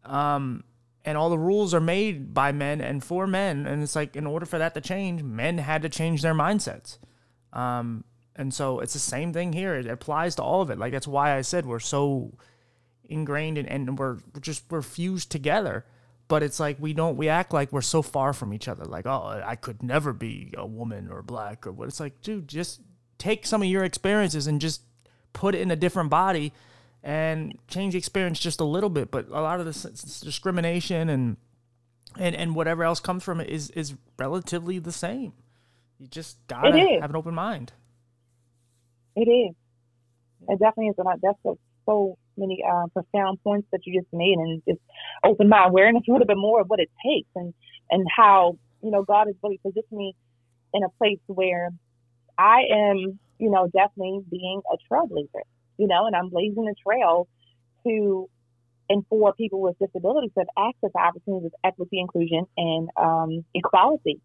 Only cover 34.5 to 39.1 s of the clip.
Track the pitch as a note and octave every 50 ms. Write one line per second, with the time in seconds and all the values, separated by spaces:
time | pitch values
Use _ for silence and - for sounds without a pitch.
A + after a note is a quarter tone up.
34.5 | - F3 E3 F3 F#3 F#3 D#3+ E3+ E3+ - - E3+ G#3+ C4 C4 F#3 - _ _ _
35.5 | _ _ _ _ _ _ _ _ _ _ C#3 B2+ - D#3+ E3 - - _ _ _
36.5 | B2+ A#2+ - C4 C#4 D#4+ F#4 F#4+ C#4 F3+ D3+ D3 D3 D#3+ D#3+ E3 E3 E3 F3+ G#3+
37.5 | A3+ D3+ A#2 - _ _ _ _ _ _ _ _ _ _ _ _ _ _ _ _
38.5 | _ _ _ _ _ _ _ _ _ _ _ _